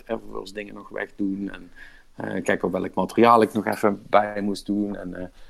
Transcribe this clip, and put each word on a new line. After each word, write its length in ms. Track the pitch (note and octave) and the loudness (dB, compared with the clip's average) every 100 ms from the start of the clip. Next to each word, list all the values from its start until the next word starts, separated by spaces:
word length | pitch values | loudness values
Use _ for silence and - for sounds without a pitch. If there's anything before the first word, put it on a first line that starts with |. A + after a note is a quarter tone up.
| - | -8
Eververse 480 | A2+ G#2 A2 F#2+ | -8 -8 -12 -10
dingen 200 | G#2 G#2 | -12 -12
nog 160 | G#2 G2+ | -14 -12
wegdoen. 600 | G#2 G2+ - G2 G2 G2 | -8 -8 -4 -4 -2 -6
En, 180 | F#2 F2+ - - - - - | -10 -16 -20 -20 -20 -18 -10
eh, 280 | A2 G2 | -6 -2
kijken 200 | F#2 G2 F#2+ | 0 0 0
op 40 | |
welk 220 | F#2 F#2 - | -2 -2 -2
materiaal 460 | F#2 - A#2 A#2 | 0 6 8 8
ik 120 | G#2+ | 6
nog 120 | A2 G2+ | 2 -2
even 380 | G#2 G#2+ G2+ - | 0 0 0 2
bij 320 | G2+ G#2 G#2 | 2 2 -2
moest 240 | G2+ F#2+ - | -4 -4 -2
doen. 300 | G2+ G2+ F#2+ | -2 -2 -6
En, 180 | F#2 F2+ | -8 -8
eh, 100 | F2+ - - | -10 -14 -18